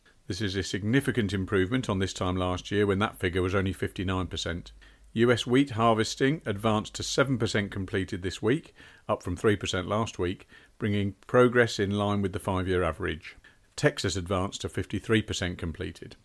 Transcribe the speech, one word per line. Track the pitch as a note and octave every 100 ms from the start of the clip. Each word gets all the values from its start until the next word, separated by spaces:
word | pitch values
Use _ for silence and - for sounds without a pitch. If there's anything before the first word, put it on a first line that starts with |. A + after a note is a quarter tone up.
| _ _ -
This | F#2+
is | G#2 F#2+
a |
significant | F2 G2+ G#2 C3+ C#3 B2 G2+
improvement | G2 F2+ G2 F#2 B2+ B2
on | F#2+
this | F#2
time | - F#2
last | F#2 F2+ F2+ -
year | G2+ G2+
when | F#2+
that | G#2+ -
figure | F#2 F#2
was | F#2
only | G2 F#2+
fifty-nine | F2+ G2 - F#2 F#2 F2
percent. | F#2 E2+ E2+ - - - _ -
U | A2+ A#2+
S | A#2 A#2+
wheat | B2+ C#3
harvesting | A2 A#2 A2 A2 - C3+ D#3+ A#2+
advanced | G2+ A2 G#2+ -
to | -
seven | - - C3+ A#2+
percent | A2+ A2 G2+
completed | G2+ F#2 G2+ F2+ F#2+
this | F#2 -
week, | A2 D#3 - - - - -
up | G#2+
from | - F2+
three | A2+
percent | G#2 F#2+ F#2 F2+
last | G#2 A2 -
week, | F2+ G#2 - - - -
bringing | A2 G2+ G2+ - -
progress | B2 B2 A#2+ A2+ -
in | G2
line | G#2 G2+ G2+
with | G2
the | G2
five-year | - F#2 F#2 F2+
average. | E2+ D2+ F2 D#2 - - - _ _ -
Texas | D3 - G2+ G2
advanced | F2+ F#2 F#2+ -
to | F#2+
fifty-three | - - G2+ - A2
percent | - F2+ F2+ F2
completed. | F2 D#2 F2 - - -